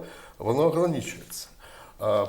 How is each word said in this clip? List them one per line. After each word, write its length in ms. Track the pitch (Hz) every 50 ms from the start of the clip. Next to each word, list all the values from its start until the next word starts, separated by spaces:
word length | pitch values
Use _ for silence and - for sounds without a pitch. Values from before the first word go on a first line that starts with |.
| - - - - - - -
воно 280 | - - 107 120 139 156
ограничується. 840 | 165 151 165 175 175 156 127 104 - - - - - - - - - - - - - - - - - - -
А 260 | - 107 104 107 107